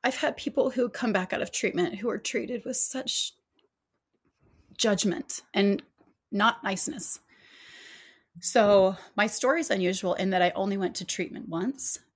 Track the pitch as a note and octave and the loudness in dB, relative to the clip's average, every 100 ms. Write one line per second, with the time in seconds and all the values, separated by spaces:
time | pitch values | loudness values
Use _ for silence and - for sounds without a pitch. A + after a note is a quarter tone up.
0 | B3+ - F#3+ - - B3 B3+ - B3 - | -2 0 -2 -2 -6 0 0 0 -2 -2
1 | B3 G3 F#3 - - - G3+ - F4+ G#3 | -2 -2 -2 -4 -4 -4 -4 0 -2 -2
2 | A3+ G#3 - - - A#3+ B3+ B3+ - C4 | -6 -4 -4 -6 -4 -8 -4 0 0 -2
3 | C4 - - - _ _ _ _ _ _ | -4 -4 -4 -8 _ _ _ _ _ _
4 | _ _ _ _ _ _ _ - A3+ G3+ | _ _ _ _ _ _ _ -2 0 2
5 | G#3 - - - - - G3+ D4+ - _ | 0 -2 -6 -10 -6 0 2 2 -4 _
6 | _ _ _ G3+ G#3+ A3+ - F#3+ - - | _ _ _ 2 2 2 -4 -2 -2 0
7 | - - _ _ _ - - - - - | -2 -2 _ _ _ -20 -20 -20 -20 -20
8 | - _ _ - - B3+ G#3 G3+ F#3+ F#3+ | -20 _ _ -2 2 4 6 6 6 2
9 | - - G#3+ - B3+ D#4+ E4 G#3 F3+ F#3+ | -10 -2 2 2 2 2 2 2 0 0
10 | F#3 - F#3+ F#3 F3+ - G3 G3 F#3 - | -2 0 0 4 2 2 -2 0 -2 -4
11 | F3+ - F#3 - - E3 G3+ C#4 - - | -8 -6 -6 -8 -8 -4 -4 0 0 0
12 | _ | _